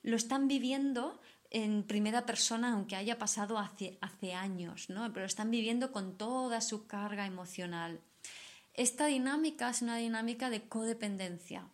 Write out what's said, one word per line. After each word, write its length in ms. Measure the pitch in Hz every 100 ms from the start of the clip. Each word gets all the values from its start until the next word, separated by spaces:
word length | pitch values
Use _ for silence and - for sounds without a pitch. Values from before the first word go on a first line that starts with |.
lo 140 | 220 226
están 320 | 233 269 277
viviendo 720 | 277 247 269 277 240 285 - - - _
en 320 | 226 214 208
primera 420 | 208 208 208 240
persona, 480 | 240 220 - 226 240
aunque 240 | 220 190 190
haya 220 | 208 233
pasado 400 | 214 214 202 220
hace, 400 | 196 - 185 -
hace 320 | 190 - 190
años, 560 | 180 196 185 170 - -
¿no? 240 | 185 233
Pero 80 | 208
lo 60 | 190
están 240 | 202 214
viviendo 420 | 233 220 240 262
con 240 | 233 190 185
toda 460 | 220 254 254 233
su 240 | 226 214 214
carga 400 | 202 202 208 196
emocional. 760 | 180 180 - 180 170 170 165 - _ - - - - _
Esta 320 | - 240 - 302
dinámica 600 | 262 262 294 311 302 240
es 140 | 240
una 140 | 233 233
dinámica 520 | 233 226 233 233 254
de 200 | 220 226
codependencia 1000 | 226 226 226 208 196 185 175 - 175 175